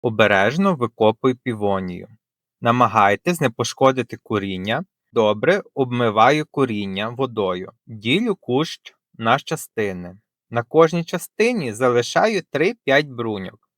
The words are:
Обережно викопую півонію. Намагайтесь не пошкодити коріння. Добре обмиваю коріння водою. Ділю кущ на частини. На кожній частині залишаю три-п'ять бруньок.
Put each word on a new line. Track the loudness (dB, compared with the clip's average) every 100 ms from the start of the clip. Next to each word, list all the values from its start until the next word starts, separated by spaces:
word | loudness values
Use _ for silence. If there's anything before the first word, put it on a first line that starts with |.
Обережно | -4 -2 0 2 2 0 -2 -2
викопую | -4 0 0 0 -2 -2
півонію. | -6 -4 -2 -4 -6 -10 -14 -20 _ _ _ _
Намагайтесь | 0 2 2 4 4 2 -2 -2
не | -2
пошкодити | -2 -6 2 2 2 -6 -10
коріння. | _ -4 -4 -6 -4 -4 -6 _ _
Добре | 2 2 2 2 0 -2
обмиваю | -4 -2 0 0 4 4 4 -2
коріння | -2 0 0 -4 -4 -6
водою. | -4 -4 -2 -2 -2 -6 _ _
Ділю | -8 -2 0 0 -4
кущ | -2 -2 -2 -8 -20 _ _
на | _ 0 0
частини. | 0 -8 -8 -4 -4 -4 -12 -16 _ _ _
На | -6
кожній | 0 4 4 2
частині | -4 -8 -10 _ 0 0 -6
залишаю | 0 2 2 0 2 2 0
три-п'ять | -4 -2 0 -2 0 2 0
бруньок. | -6 -6 -6 -8 -14 _